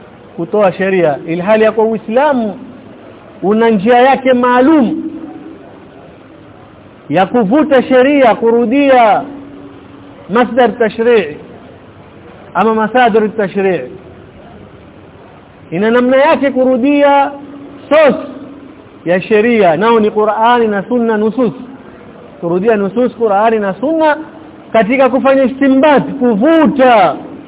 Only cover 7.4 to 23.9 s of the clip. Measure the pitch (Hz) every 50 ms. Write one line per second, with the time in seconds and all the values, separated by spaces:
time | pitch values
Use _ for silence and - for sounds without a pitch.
7.4 | 226 185 233 311 294 - 277 254 - - 262 254 254 277 294 285 254 233 - 262
8.4 | 233 226 226 240 240 214 247 285 285 277 262 247 233 214 185 151 269 - - -
9.4 | - - - - - - - - - - - - - - - - - - 180 233
10.4 | 247 196 220 262 247 220 196 - 226 214 - 226 226 240 240 220 175 147 147 -
11.4 | - - - - - - - - - - - - - - - - - - - -
12.4 | - - - 175 202 226 220 220 220 208 226 254 247 233 202 226 214 208 - -
13.4 | 208 175 147 196 190 190 180 147 123 - - - - - - - - - - -
14.4 | - - - - - - - - - - - - - - - - - - - -
15.4 | - - - - - - 160 170 208 220 233 247 247 254 262 262 277 320 320 262
16.4 | 269 277 - 254 254 262 262 233 240 285 294 285 285 285 277 277 277 285 - -
17.4 | - - - - - - - - - - - 311 311 277 196 - - - - -
18.4 | - - - - - - - - - - - - - 160 175 190 - - 220 208
19.4 | 208 240 240 220 196 170 156 160 208 233 233 226 208 214 208 214 214 214 208 220
20.4 | 220 233 240 240 233 214 208 196 185 - 240 247 233 226 220 208 214 220 - 262
21.4 | 254 202 - - - - - - - - - - - - - - - - - -
22.4 | - 170 175 185 185 233 226 202 196 190 190 233 254 233 - 214 233 220 196 196
23.4 | 214 233 226 220 202 196 180 - 233 294